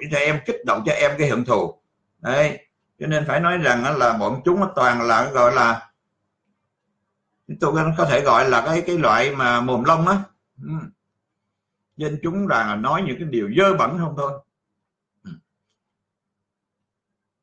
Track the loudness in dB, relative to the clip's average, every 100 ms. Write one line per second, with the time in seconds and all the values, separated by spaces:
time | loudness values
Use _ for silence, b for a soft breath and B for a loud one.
0 | -4 -2 0 -2 -4 -6 -2 -2 -2 0
1 | 0 2 0 0 0 0 -2 -8 _ _
2 | _ _ -2 0 0 -4 _ _ _ -10
3 | -4 -2 0 0 0 2 0 0 0 2
4 | 2 2 -2 -2 0 0 0 2 2 2
5 | 2 2 2 2 4 4 2 0 -6 _
6 | _ _ _ _ _ _ _ _ _ _
7 | _ _ _ _ -16 -4 -2 0 0 0
8 | 2 2 4 4 4 2 0 -2 -2 0
9 | 2 2 2 0 0 0 0 0 2 2
10 | 2 0 -4 _ _ -16 -12 -10 -12 _
11 | _ _ _ _ _ _ _ _ _ -8
12 | -8 -6 -4 -2 0 0 0 -2 -2 -2
13 | -2 -6 -4 -4 0 2 2 2 0 -2
14 | -6 -4 -6 -8 -16 _ _ _ _ _
15 | _ _ -20 -20 _ _ _ _ _ _
16 | _ _ _ _ _ _ _ _ _ _
17 | _ _ _ _